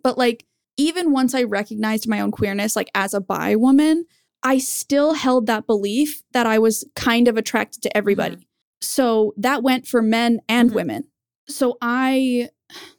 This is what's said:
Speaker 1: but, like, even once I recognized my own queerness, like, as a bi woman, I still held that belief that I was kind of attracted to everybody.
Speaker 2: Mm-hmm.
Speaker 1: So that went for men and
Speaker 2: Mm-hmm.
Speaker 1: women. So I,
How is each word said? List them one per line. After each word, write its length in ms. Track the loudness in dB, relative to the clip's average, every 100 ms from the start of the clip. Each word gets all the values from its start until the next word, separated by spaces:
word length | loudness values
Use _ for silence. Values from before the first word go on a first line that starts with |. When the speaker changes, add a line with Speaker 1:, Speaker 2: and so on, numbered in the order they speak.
Speaker 1:
but, 140 | 0 0
like, 240 | 0 -2 _ _ _ -2
even 320 | -2 0 0
once 220 | 2 2
I 80 | 0
recognized 640 | -2 -2 -4 -4 -2 -2 -2
my 120 | -2
own 100 | -2
queerness, 440 | -2 -2 -2 -2 -2
like, 160 | -4
as 200 | -4 -2 -4
a 40 |
bi 340 | -4 -4 0 2
woman, 500 | 4 4 4 2 -2 _ _ _
I 160 | -2 0
still 540 | -2 -8 -2 0 2
held 340 | 0 0 0 2
that 180 | -2 0
belief 560 | -2 0 0 -2 -4 -6
that 120 | -2 2
I 140 | 2
was 260 | 2 0 -6 -6
kind 320 | 0 2 4
of 80 | 2
attracted 460 | -2 -4 -4 -6
to 140 | -4 -2
everybody. 380 | 0 0 -2 -8
Speaker 2:
Mm-hmm. 80 | _ _ _ _
Speaker 1:
So 540 | -6 0 2 2 0 0
that 260 | -2 0
went 240 | 0 0 0
for 160 | 0
men 360 | 2 2 2 0 0
and 220 | 4 4
Speaker 2:
Mm-hmm. 60 | 2
Speaker 1:
women. 280 | -4 -6 -10 _ _ _ -14
So 300 | -2 -2 -2
I, 680 | -2 0 0 2 0 -2 -4 _ _ -20 -20